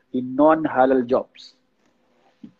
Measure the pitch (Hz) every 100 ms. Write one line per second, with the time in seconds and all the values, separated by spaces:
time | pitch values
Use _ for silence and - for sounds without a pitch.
0 | _ 123 127 131 156 160 147 127 131 135
1 | 120 123 - _ - _ _ _ _ _
2 | _ _ _ _ -